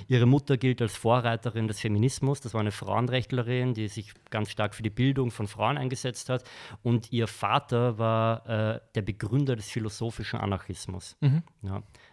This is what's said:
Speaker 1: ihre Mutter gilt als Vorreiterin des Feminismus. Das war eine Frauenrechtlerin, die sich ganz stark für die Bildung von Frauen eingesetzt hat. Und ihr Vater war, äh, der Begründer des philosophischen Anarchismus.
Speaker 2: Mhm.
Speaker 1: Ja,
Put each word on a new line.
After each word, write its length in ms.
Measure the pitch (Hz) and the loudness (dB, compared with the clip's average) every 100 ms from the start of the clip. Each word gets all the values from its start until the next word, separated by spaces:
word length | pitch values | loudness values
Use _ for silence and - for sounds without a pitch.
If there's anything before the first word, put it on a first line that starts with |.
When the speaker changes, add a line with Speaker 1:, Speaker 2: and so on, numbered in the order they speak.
| - | 2
Speaker 1:
ihre 180 | 123 120 | 6 6
Mutter 300 | 143 - 135 | 6 4 2
gilt 240 | 131 123 | 2 2
als 140 | 113 - | 0 0
Vorreiterin 720 | 113 123 117 113 117 110 110 | 2 4 2 -2 -2 -2 -2
des 120 | 104 | -2
Feminismus. 600 | 113 104 131 - 135 143 | 0 2 2 2 -2 -2
Das 140 | 113 | -4
war 60 | 113 | -2
eine 120 | 107 | -2
Frauenrechtlerin, 1040 | 101 98 107 120 127 - 127 117 127 127 | -4 -2 0 2 0 0 -2 0 0 0
die 140 | 110 107 | -2 -4
sich 240 | 110 101 - - | -6 -12 -16 -6
ganz 200 | 110 104 | -4 -2
stark 240 | - 107 | -2 -2
für 80 | 104 | -2
die 80 | 110 | -4
Bildung 400 | 104 131 135 120 | 2 2 2 -2
von 160 | - 101 | -4 -6
Frauen 300 | 107 110 147 | 0 0 0
eingesetzt 500 | 127 131 127 - - | -2 -4 -6 -6 -4
hat. 160 | 127 - - - - | -4 -4 -18 -18 -4
Und 300 | 120 120 - | 0 0 2
ihr 140 | 117 110 | -2 -2
Vater 680 | - 101 135 - 120 120 110 | -2 2 2 2 0 2 2
war, 480 | 113 110 113 113 - | 2 2 2 0 -2
äh, 320 | 110 107 113 _ | 0 0 -2 _
der 80 | 113 | -4
Begründer 540 | 98 95 101 131 135 113 | -4 -4 0 0 2 -2
des 120 | - | -4
philosophischen 680 | 120 107 - 117 - 107 110 | -4 -4 -4 -6 -6 -6 -2
Anarchismus. 760 | 104 95 - 92 - 92 - - | 0 -2 -4 -10 -8 -10 -12 0
Speaker 2:
Mhm. 220 | 139 151 - - | 2 2 -2 -12
Speaker 1:
Ja, 200 | 95 101 101 - - | -8 -8 -10 -20 -20